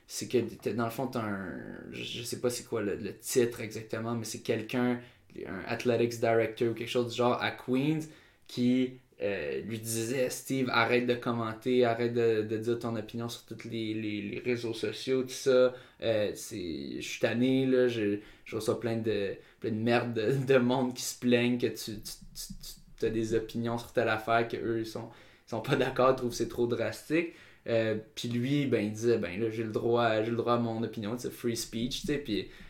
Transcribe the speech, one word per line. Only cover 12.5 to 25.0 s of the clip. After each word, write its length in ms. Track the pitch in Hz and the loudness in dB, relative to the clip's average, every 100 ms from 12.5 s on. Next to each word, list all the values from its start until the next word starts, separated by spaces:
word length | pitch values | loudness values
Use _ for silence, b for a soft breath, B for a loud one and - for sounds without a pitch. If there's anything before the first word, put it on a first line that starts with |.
| 110 | -2
dire 200 | 113 117 | 0 -2
ton 180 | 117 113 | -2 -4
opinion 320 | 104 120 117 | -6 -6 -6
sur 160 | - - | -8 -12
tous 180 | 113 117 | -12 -8
les, 260 | 113 110 | -4 -4
les, 260 | 110 107 104 | -4 -4 -4
les 180 | 101 - | -4 -4
réseaux 340 | 123 120 117 | -2 -2 -2
sociaux, 480 | 113 107 - - 131 | -2 -4 -4 0 0
tout 60 | 131 | 0
ça, 420 | - 135 127 127 123 B - | -2 4 6 6 2 B -4
euh, 300 | 113 107 101 | 0 2 0
c'est, 640 | - - 104 87 71 69 62 | -2 -8 -6 -6 -6 -6 -8
je 80 | - | -8
suis 120 | - | 0
tanné, 440 | 117 113 127 131 131 | 0 4 4 4 4
là, 200 | 127 127 | 4 4
je, 300 | 117 104 104 B B | 2 0 -2 B B
je 120 | - 110 | -8 -4
reçois 240 | 107 110 | 0 0
plein 160 | 117 113 | 0 0
de, 380 | 110 101 98 - B _ | 0 0 -2 -6 B _
plein 100 | 110 | -4
de 60 | 107 | 0
merde 360 | 113 120 120 | 4 4 2
de, 200 | 113 107 135 | 0 2 2
de 140 | 127 135 | 6 6
monde 340 | 120 131 127 | 6 4 0
qui 100 | 123 | -2
se 160 | - - | -8 -2
plaignent 380 | 123 120 123 123 | 4 4 4 2
que 120 | 120 | 0
tu, 240 | - - | -2 -8
tu, 180 | 107 - - - | -10 -10 -14 -14
tu, 180 | - - | -14 -12
tu, 200 | - - - - - | -12 -14 -18 -20 -4
t'as 120 | 113 | -2
des 240 | 113 110 | 0 0
opinions 440 | 113 - 117 117 117 | 0 0 -4 -2 -2
sur 140 | - | -2
telle 160 | - 113 | 0 2
affaire, 380 | 107 - 117 117 | 2 4 2 2
que 80 | 113 | -2
eux, 240 | 107 113 | -2 -2
ils 60 | 110 | -4
sont, 220 | 120 | -8